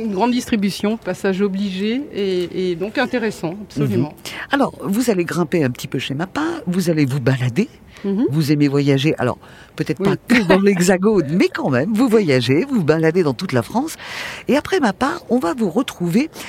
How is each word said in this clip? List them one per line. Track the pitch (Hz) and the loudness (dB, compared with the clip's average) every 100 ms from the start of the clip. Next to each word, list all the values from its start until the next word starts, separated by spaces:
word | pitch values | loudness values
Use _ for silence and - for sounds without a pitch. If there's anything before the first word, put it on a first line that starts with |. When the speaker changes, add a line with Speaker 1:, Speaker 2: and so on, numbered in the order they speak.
| 226 | -2
Speaker 1:
grande | 190 233 | -2 0
distribution, | 247 - 220 196 - 208 226 | 0 -2 0 0 -2 -4 -4
passage | - 180 196 185 | -6 -4 -2 0
obligé | 208 190 202 185 214 247 294 | 0 -2 -4 -4 -2 -4 -4
et, | - 202 180 170 - 185 | -4 -2 -2 -2 -4 -4
et | 170 | -2
donc | 196 277 | -4 -2
intéressant, | 247 254 226 - 160 196 | -2 -2 -2 -4 -6 -8
absolument. | 208 - 143 175 151 | -8 -2 0 0 -2
Speaker 2:
Mhm. | - - - - | -6 -14 -14 -2
Alors, | 277 240 - | 0 0 -2
vous | 143 202 254 | -4 0 2
allez | 185 170 | 0 0
grimper | 151 170 175 | -2 0 2
un | 131 | 0
petit | 123 - | -2 -6
peu | 139 | -6
chez | - | -4
Mappa, | 139 180 - 320 339 175 | -6 -6 -4 -4 -4 -4
vous | 180 175 | -2 0
allez | 156 139 | 2 0
vous | 143 | 0
balader, | 123 131 127 123 247 - - - 202 | 0 0 0 -2 -4 -6 -20 -8 -4
Speaker 1:
Mhm. | 196 277 | 0 0
Speaker 2:
vous | 147 139 | 0 2
aimez | 147 143 | 2 2
voyager, | 139 143 139 147 - | 2 2 2 2 0
alors | 123 - - - - - | -2 -4 -10 -20 -14 -8
peut-être | 156 151 | -4 0
Speaker 1:
Oui. | 196 | 0
Speaker 2:
pas | - | 0
que | - 247 | 2 2
dans | 180 190 | 4 4
Speaker 1:
<laughs> | |
Speaker 2:
l'Hexagone, | 202 185 180 180 202 208 139 | 4 4 4 4 4 2 2
mais | 175 359 | 2 0
quand | - 233 | 0 0
même, | 123 170 | 0 2
vous | 214 262 | 2 4
voyagez, | 220 180 127 120 139 277 | 4 4 2 4 2 2
vous | 247 | 0
vous | |
baladez | 147 156 160 175 | 2 2 4 2
dans | 151 | 2
toute | 120 190 | 0 -2
la | 127 | -2
France. | 113 220 320 - - - - - - | 0 -2 -4 -8 -12 -12 -10 -8 0
Et | 277 | 0
après | - 381 | 0 0
Mappa, | 240 - 262 - - | 0 0 -2 -4 -2
on | 240 | -2
va | 330 | 0
vous | 277 208 | -2 -2
retrouver, | 175 277 - 175 185 311 - | -2 -4 -4 0 0 0 -6